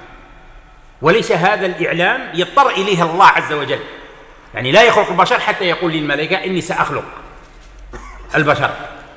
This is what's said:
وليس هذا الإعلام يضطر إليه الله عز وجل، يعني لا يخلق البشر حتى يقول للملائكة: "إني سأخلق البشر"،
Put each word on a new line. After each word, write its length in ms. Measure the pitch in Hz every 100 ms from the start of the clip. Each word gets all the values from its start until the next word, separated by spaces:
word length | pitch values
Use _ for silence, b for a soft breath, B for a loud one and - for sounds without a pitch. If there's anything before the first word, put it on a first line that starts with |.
| - - - - - - - - - -
وليس 300 | 147 220 -
هذا 340 | 175 185 202 185
الإعلام 640 | 175 147 165 185 254 240
يضطر 360 | - 175 277 254
إليه 320 | 190 196 175
الله 240 | 165 175 175
عز 260 | 165 -
وجل، 280 | 151 139 127 - - - - - - -
يعني 180 | - 127
لا 100 | 180
يخلق 280 | 233 220 190
البشر 300 | 180 180 240
حتى 240 | 214 -
يقول 280 | 180 160 175
للملائكة: 440 | 160 147 143 160 185
"إني 240 | 190 180
سأخلق 440 | - 156 147 131 - - - - - - - - - - - - -
البشر"، 360 | 156 151 135 127 - - - -